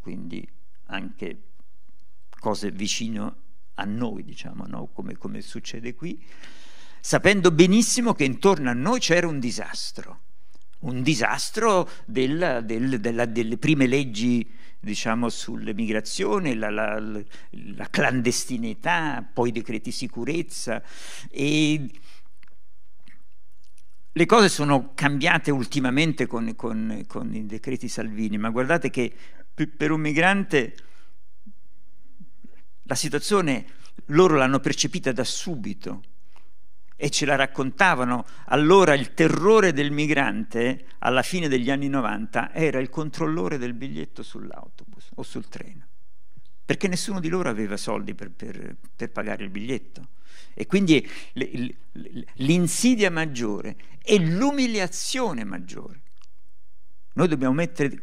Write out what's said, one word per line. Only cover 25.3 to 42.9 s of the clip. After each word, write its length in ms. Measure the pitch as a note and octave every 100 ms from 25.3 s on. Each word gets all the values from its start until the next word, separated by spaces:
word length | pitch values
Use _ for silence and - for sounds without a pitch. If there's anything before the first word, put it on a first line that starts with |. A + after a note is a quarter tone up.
| E3 D#3
ultimamente 760 | C#3 A#2 C#3+ C3 C3 D#3+ C#3 B2
con, 260 | A#2 A2+ A2+
con, 480 | A#2 A2 A2 G#2+ G#2+
con 260 | A2 A2+
i 120 | A2 G#2+
decreti 420 | G#2+ - B2+ B2
Salvini, 500 | - A2 G#2 A2 G#2
ma 120 | A2+
guardate 400 | A2+ C3 E3 C3+
che 240 | - A#2 - - - -
per, 160 | - D3+
per 220 | - D3+
un 100 | D#3
migrante 720 | D3+ D3 F3 G3 G3 D3 A2+ - - - - - - - - - - - - - - - - - - - - -
la 120 | - B2+
situazione 680 | D#3 C#3+ - G3+ E3 B2 F#2 - - - -
loro 300 | D3 F#3 D3+
l'hanno 240 | C3 C3+
percepita 520 | D3 - - F3+ C3
da 120 | B2
subito 800 | A#2+ - - D3+ G2+ G2+ - G2+ - - - - - - - - - -
e 160 | D3
ce 140 | - C#3+
la 80 | C#3
raccontavano. 920 | C3+ - C3+ - F#3+ D3 B2 B2 - - -
Allora 500 | C3+ D3+ G3 F3 C#3
il 180 | C3
terrore 600 | - D#3+ C#3+ F3+ A3 F#3+
del 180 | C#3+ C#3+
migrante 960 | D3 D3+ D3 C3+ G#2 G#2+ A#2 A#2+ C3+ - -
alla 240 | - B2+
fine 260 | B2 F3+ D#3+
degli 220 | C3 A#2+
anni 180 | C#3 C#3
novanta 640 | C#3 A2 G#2 A2 B2 -
era 280 | - D#3+ C3
il 100 |
controllore 680 | C3